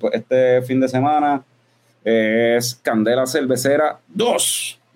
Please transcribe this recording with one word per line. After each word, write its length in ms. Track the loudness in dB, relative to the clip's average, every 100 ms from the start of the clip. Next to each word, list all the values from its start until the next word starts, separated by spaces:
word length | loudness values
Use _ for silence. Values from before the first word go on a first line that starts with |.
| -4
este 520 | -4 -2 2 4 2
fin 180 | 0 0
de 80 | 0
semana, 560 | 0 0 0 0 -2 -6 _ _ _ _ _
eh, 520 | 0 0 2 2 2 0
es 180 | -2
Candela 520 | -6 -2 0 2 0 0
Cervecera 760 | -2 0 0 2 2 0 -4 _
dos. 720 | -4 0 0 -2 -4 -8 -12 _